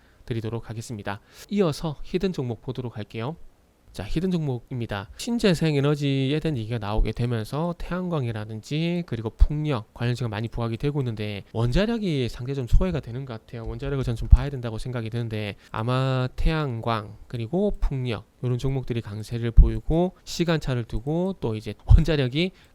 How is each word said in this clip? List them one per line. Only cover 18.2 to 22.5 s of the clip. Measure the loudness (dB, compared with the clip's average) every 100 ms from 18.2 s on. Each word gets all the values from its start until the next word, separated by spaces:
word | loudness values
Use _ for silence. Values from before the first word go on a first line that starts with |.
| -6 -6
이런 | -2 0
종목들이 | 0 -2 -2 -4
강세를 | -4 -8 -6 -4 2
보이고 | 8 8 8 0 2 2 -2
시간차를 | -10 -2 0 0 0 -2
두고 | -2 -4 -2 -2 -2 -2
또 | -4
이제 | -4 -6 -4
원자력이 | 8 8 8 2 2 0 -2